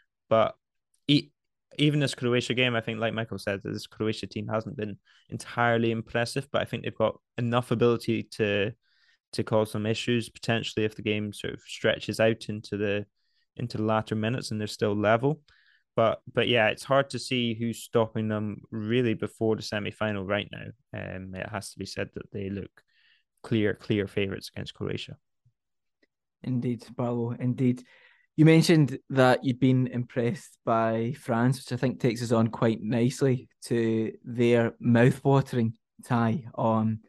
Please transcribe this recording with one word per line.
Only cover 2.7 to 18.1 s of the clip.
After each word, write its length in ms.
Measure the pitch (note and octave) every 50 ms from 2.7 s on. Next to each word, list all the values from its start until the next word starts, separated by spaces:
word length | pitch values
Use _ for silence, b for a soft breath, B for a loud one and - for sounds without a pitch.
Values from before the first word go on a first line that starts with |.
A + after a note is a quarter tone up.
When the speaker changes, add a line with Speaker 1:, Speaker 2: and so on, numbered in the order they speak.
| A#2+
Speaker 1:
I 60 | A2+
think, 180 | A2 - A2+ G#2+
like 140 | A2+ A2+ A2
Michael 240 | A2 A2+ - G2
said, 240 | G2 - G#2 G2+ G2 -
this 240 | G#2+ G#2 G#2+ -
Croatia 400 | - - - A2 A2 G#2+ - -
team 200 | G2 - A2 G#2
hasn't 280 | A2+ A2 A2 A2 G#2 -
been 220 | - G#2+ G#2+ G2 - b b b b b b
entirely 600 | - A2 - - - A#2+ A#2+ A#2+ A#2 A#2 A#2 A#2
impressive, 560 | A2+ A2+ A2+ - - A#2 A#2+ - - C#3 C3+ -
but 100 | - -
I 40 | F#2+
think 180 | - - A#2 -
they've 140 | A#2+ -
got 200 | - A2+ G#2 - - _ _ -
enough 340 | - A#2+ A#2 A#2 B2 A#2+ -
ability 520 | B2+ A2 A#2 A#2+ A#2 A2+ - - A2+ G#2+ G2+ -
to, 400 | - - A2 G2+ G2+ G#2 G2 A2 A#2 _ _ _ _ _ _ _ _ _ _ _ -
to 100 | - G#2+
cause 280 | - A2+ A2 G#2+ G#2+
some 140 | - G#2+ G#2
issues, 440 | G#2+ A2+ - - - B2 A#2+ A2 -
potentially, 540 | - - - - A#2 A2+ G#2 - - A2 G#2+
if 120 | G#2+ -
the 60 | -
game 300 | G#2+ G#2+ G#2+ G#2+ G#2+ G#2
sort 220 | G#2 - - - -
of 80 | -
stretches 580 | - - - - - A2+ A2 - - - G#2 -
out 300 | A2 A2+ A#2 - - -
into 260 | G#2+ G#2 - - G#2
the, 300 | G2+ G#2 G2+ G2 G2+ G2+ _ _ _ _ _ _ _ _ _ _
into 220 | - A#2+ A#2 -
the 60 | G#2+ G#2+
latter 320 | A2 A2 A2 G#2+ - A2
minutes 360 | A2 G#2+ A2 B2 C3 - -
and 80 | A2 G#2+
they're 80 | G#2+
still 280 | G#2 - - A2+ G#2+ G#2
level. 460 | G#2 G#2 G#2 A2+ A#2 B2 C#3 D#3 D3+ _ b b b b b b b b b -
But, 260 | - A2+ G#2+ - - - -
but 160 | - B2+ A2+
yeah, 200 | - A#2+ A#2 G#2+
it's 160 | G#2+ G2+ - -
hard 280 | - C3+ C#3 C3+ -
to 80 | - A#2+
see 340 | - - C3+ B2 A#2+ A#2 A2
who's 260 | A2 A#2 A#2 A2+ -
stopping 480 | - - - A#2+ A2+ A2+